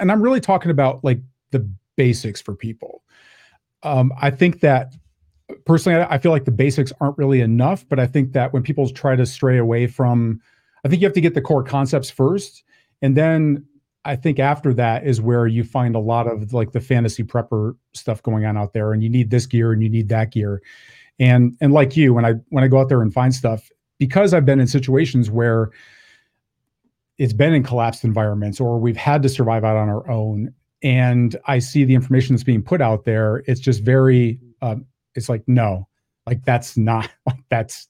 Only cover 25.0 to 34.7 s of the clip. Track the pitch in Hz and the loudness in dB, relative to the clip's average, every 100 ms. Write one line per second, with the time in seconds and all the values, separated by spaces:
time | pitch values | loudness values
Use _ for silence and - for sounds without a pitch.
25 | 160 127 110 110 117 113 110 - - _ | 2 0 0 0 0 0 -2 -6 -20 _
26 | _ _ _ _ _ _ _ _ _ _ | _ _ _ _ _ _ _ _ _ _
27 | _ - 131 104 151 156 131 123 117 113 | _ -4 -2 2 2 2 0 -2 -2 -2
28 | 117 107 107 104 104 101 123 117 120 110 | -2 0 -2 -2 -6 -4 -2 0 -2 -2
29 | - 147 135 131 117 113 110 110 107 104 | 0 0 0 0 0 0 0 0 0 -4
30 | - 117 110 104 113 - _ _ 139 127 | -4 -6 -4 -6 -8 -12 _ _ 0 2
31 | 123 123 120 - - 131 120 151 135 127 | 2 2 0 -2 -4 -2 0 0 4 2
32 | 127 131 131 123 - 117 - 180 123 107 | 2 0 2 0 0 -2 0 0 0 0
33 | - 110 110 107 - 127 135 110 110 131 | -2 -2 0 -2 -4 -2 -2 0 2 4
34 | 131 123 120 117 - _ 123 | 4 4 2 -4 -12 _ -8